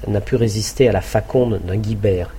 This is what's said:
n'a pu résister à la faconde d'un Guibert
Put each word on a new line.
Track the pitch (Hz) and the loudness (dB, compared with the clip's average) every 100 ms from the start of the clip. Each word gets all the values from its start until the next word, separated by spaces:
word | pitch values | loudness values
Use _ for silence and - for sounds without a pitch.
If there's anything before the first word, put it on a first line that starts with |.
| - | -2
n'a | 104 | -2
pu | - | 0
résister | 127 113 104 - - 127 | 0 0 -2 -2 2 4
à | |
la | 98 | 2
faconde | - 110 - 131 123 98 | 0 -2 0 2 2 0
d'un | 85 98 | -2 -2
Guibert | 107 107 104 90 85 | -2 0 0 0 -2